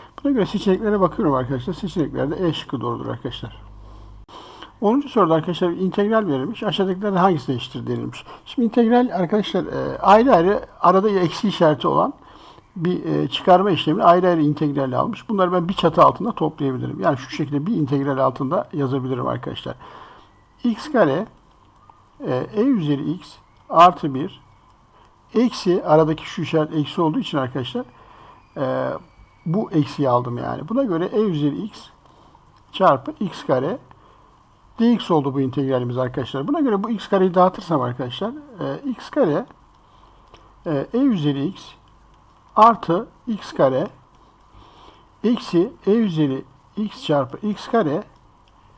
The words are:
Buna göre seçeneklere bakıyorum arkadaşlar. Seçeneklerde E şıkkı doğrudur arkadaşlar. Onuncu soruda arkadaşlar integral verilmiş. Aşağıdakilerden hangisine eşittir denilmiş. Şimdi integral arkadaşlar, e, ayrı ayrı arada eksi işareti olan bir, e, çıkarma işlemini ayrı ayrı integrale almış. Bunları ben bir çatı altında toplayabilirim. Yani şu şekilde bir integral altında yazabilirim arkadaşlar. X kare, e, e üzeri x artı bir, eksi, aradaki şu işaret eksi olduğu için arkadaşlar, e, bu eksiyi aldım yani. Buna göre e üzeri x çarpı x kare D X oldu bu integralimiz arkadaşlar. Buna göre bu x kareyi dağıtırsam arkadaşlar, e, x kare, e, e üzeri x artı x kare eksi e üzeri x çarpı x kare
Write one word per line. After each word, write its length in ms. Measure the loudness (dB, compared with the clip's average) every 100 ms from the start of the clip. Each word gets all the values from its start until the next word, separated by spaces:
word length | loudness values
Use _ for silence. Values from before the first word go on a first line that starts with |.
| -20 -6
Buna 80 | -2
göre 140 | 0 0
seçeneklere 540 | 0 0 0 2 2
bakıyorum 360 | 0 2 2 2
arkadaşlar. 380 | 0 -4 -4
Seçeneklerde 760 | -8 -6 -4 -2 -2 -4 -2 -2
E 60 |
şıkkı 280 | -2 -6 -6
doğrudur 260 | -4 -6 -6
arkadaşlar. 580 | -8 -8 -10 -14 -16 -20 -20 -20 -20 -20 -20 -20 -20 -20 -20 -20 -2
Onuncu 280 | 2 2 0
soruda 240 | 2 4
arkadaşlar 360 | 4 0 -2 -2
integral 580 | 0 -2 0 2 2 0
verilmiş. 360 | -2 -4 -6
Aşağıdakilerden 540 | -4 -2 -2 -2 -2 2
hangisine 380 | 2 2 -2 -6
eşittir 320 | -6 -10 -6
denilmiş. 360 | -6 -6 -10 -18 -20 -10
Şimdi 200 | -2 0
integral 440 | 4 4 4 2
arkadaşlar, 520 | 0 0 0 0 -4 -4
e, 320 | -4 -6 -2
ayrı 380 | 6 6 8 6
ayrı 300 | 4 0 -4 0
arada 300 | 4 4 4
eksi 380 | 2 0 0 -2
işareti 400 | 4 4 4 2
olan 260 | 2 0 -4 -18 -20 -20 -20 _ -4
bir, 300 | -2 -2 -2
e, 220 | -2 -2
çıkarma 440 | -2 4 6 6
işlemini 320 | 0 0 2
ayrı 240 | 4 6 4
ayrı 140 | 4
integrale 560 | 2 0 -2 -2 -2 -2
almış. 320 | -2 -6 -4
Bunları 240 | 0 2
ben 160 | 0 -2
bir 40 |
çatı 300 | 0 2 6
altında 280 | 4 4 -6
toplayabilirim. 680 | -2 -4 -2 -4 -4 -6 -2
Yani 180 | -2 -2
şu 120 | -6
şekilde 360 | -8 -4 -2 -2
bir 100 | -2
integral 420 | 0 -2 -2 0
altında 520 | 0 0 -4 -4 -4
yazabilirim 540 | -4 -2 -2 -4 -4 -4
arkadaşlar. 480 | -4 -6 -10 -12 -14 -16 -20 -20 -20 -20 _ _ _
X 280 | -4 -4 -2
kare, 360 | 2 2 2 -6 -14 _ _ _ _ _ -20 _ -14 -6
e, 200 | -6 -4 -2
e 60 |
üzeri 500 | 0 0 0 -2 -2
x 220 | -8 -10 -20 _ _ -2
artı 440 | 6 6 6 -4
bir, 280 | -4 -8 -10 _ _ _ _ _ _ _ _ _
eksi, 500 | 0 0 0 0 0 4
aradaki 400 | 4 4 0 -6
şu 160 | -8
işaret 320 | -2 0 0
eksi 280 | -2 -4 0
olduğu 180 | 0 0
için 180 | -2 -4
arkadaşlar, 480 | -4 -4 -6 -8 -10 -16 -20 -20 -20 -20 _ -6
e, 320 | -4 -2 -4 -6 -12 _ -20 _ -4
bu 260 | -2 0
eksiyi 380 | 0 0 0 2
aldım 280 | 2 0 -6
yani. 320 | -6 -8 -4
Buna 140 | -2
göre 220 | 0 -2 -2
e 160 | 0
üzeri 360 | 0 0 -2 -2
x 320 | -8 -12 -20 _ _ -20 -20 _ _ _ _
çarpı 420 | 2 2 2 -2 -8
x 260 | -8 -8 -2
kare 320 | 0 0 -6 -12 -20 -20 _ _ _ _ _ _ 0
D 140 | 2
X 180 | 2 2
oldu 220 | 0 0
bu 80 | -2
integralimiz 560 | -2 -2 -2 0 -2 -4
arkadaşlar. 500 | -4 -4 -6 -6 -4
Buna 120 | -2
göre 240 | 0 0
bu 60 | -2
x 180 | -6 -2
kareyi 260 | 2 2
dağıtırsam 480 | 4 2 2 -4 -2
arkadaşlar, 500 | -2 -4 -8 -6 -8 -8 -16 -10
e, 300 | -8 -8 -8
x 200 | -10 -6
kare, 360 | 0 0 0 -4 -16 _ _ _ _ -20 _ _ -20 -20 _ -6
e, 220 | -4 -2
e 40 | 0
üzeri 480 | 2 2 0 0 -4
x 180 | -6 -18 -20 _ _ _ _ _ _ _ 6
artı 520 | 6 6 0 -2 -2 _ -8
x 260 | -8 -8
kare 340 | 2 2 2 -4 -8 _ _ _ _ _ -20 -20 -20 -20 -20 _ _
eksi 500 | 0 0 0 0 0 -2 0
e 40 |
üzeri 540 | 2 2 2 0 0 -8 -20 _ -6
x 280 | -6 -6 -2
çarpı 420 | 0 0 -6 -6
x 200 | -6 -2
kare 360 | 0 0 -2 -6 _ _ _ _ _ _